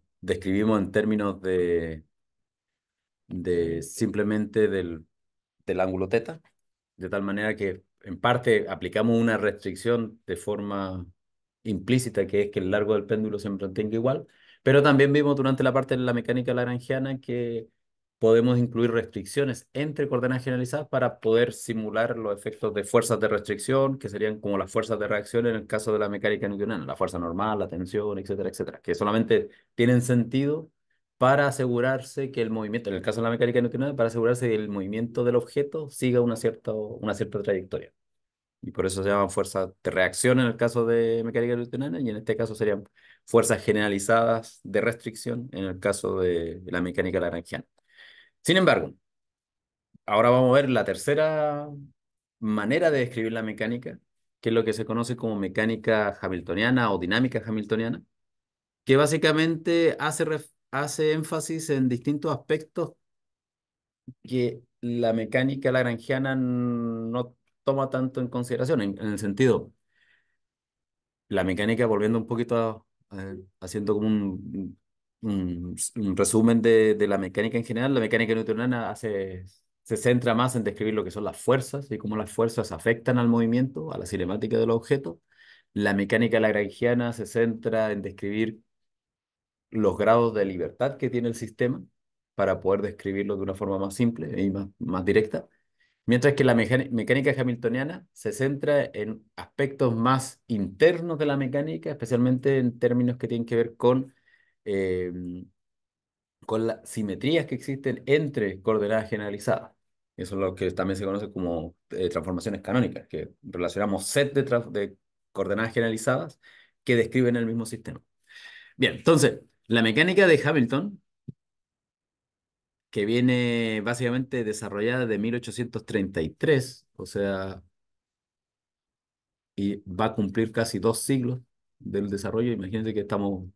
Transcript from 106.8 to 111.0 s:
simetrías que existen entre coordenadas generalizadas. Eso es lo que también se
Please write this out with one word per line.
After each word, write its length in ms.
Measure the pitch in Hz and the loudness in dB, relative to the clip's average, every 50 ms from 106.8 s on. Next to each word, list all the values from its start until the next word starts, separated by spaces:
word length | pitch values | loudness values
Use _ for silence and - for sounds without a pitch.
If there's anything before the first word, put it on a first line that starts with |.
| - - | -8 -10
simetrías 560 | - 117 107 101 90 - - 139 160 165 143 | -6 -6 -4 -4 -4 -2 0 2 2 2 0
que 120 | - 135 | -2 -6
existen 460 | 123 - - 135 135 - 135 120 - - | -8 -6 -6 -8 -4 -4 -4 -4 -4 0
entre 560 | - 139 156 160 143 143 123 107 98 92 98 92 | 2 4 4 4 0 -2 -2 -2 -2 -4 -4 0
coordenadas 480 | 113 110 107 104 101 110 110 104 - | 0 2 2 2 2 0 0 -2 -2
generalizadas. 640 | 113 107 104 104 101 101 - 123 - - - - _ _ _ _ _ _ _ _ - | -6 -6 -4 -6 -8 -6 -2 0 0 -2 -2 -12 _ _ _ _ _ _ _ _ -12
Eso 180 | - 92 87 98 | -12 -10 -6 -4
es 40 | 95 | -2
lo 140 | 98 92 92 | -2 -2 -2
que 160 | 92 95 90 | -2 -2 -2
también 260 | 90 92 92 95 95 | -2 -2 -2 -2 -2
se 80 | 92 | -2